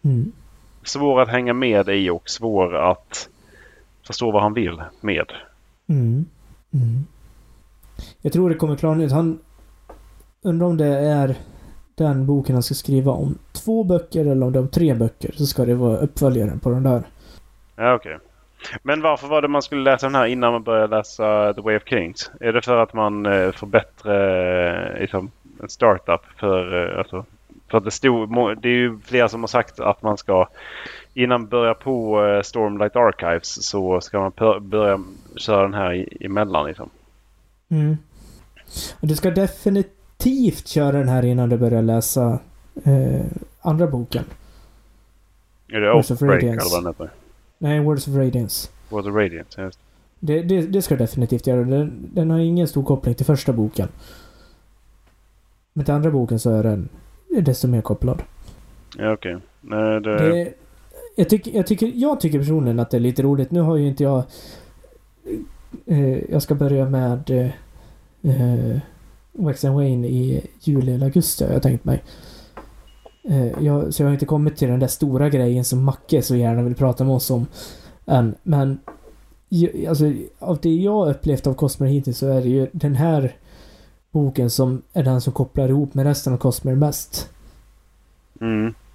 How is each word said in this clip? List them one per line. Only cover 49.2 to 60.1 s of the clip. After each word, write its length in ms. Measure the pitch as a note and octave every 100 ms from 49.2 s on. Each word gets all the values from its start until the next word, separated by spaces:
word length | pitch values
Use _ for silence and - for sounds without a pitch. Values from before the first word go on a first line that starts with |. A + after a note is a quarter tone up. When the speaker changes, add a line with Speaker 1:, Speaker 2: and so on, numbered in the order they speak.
| G2 E2 - -
Speaker 2:
ja, 40 | F#2+
just 140 | - _ _ _ _
Speaker 1:
Det, 220 | D3+ D#3
det, 200 | F3 F#3+
det 200 | E3 G3
ska 140 | F#3 C3
du 40 |
definitivt 480 | A2+ - A#2 A#2+ -
göra. 160 | B2+
Den, 460 | B2 C3+ D3+ B2 B1+
den 180 | F#3 D#3+
har 80 | E3
ingen 280 | E3 F3 D#3+
stor 160 | C#3+
koppling 320 | C#3 C3+ B2 A#2+
till 100 | C#3
första 280 | C#3+ -
boken. 340 | A2+ G#2+ - - - - - - - - _ _ _ _ _ _ _ _ _ _ _ _
Men 120 | D3+ C#3+
till 80 |
andra 180 | D3 D#3
boken 280 | C#3 A#2 A2+
så 120 | A#2+
är 120 | A2
den 260 | A2+ G#2+ - - - - - D4
desto 260 | D3+ B2+ B2+
mer 140 | A#2+
kopplad. 400 | - G#2 B2 - - - - - - - - -
Speaker 2:
Ja, 160 | G#2+
okej. 240 | A2 F#2 F2 - _
Nej, 400 | - G#2+ A2 A2
det 160 | G#2+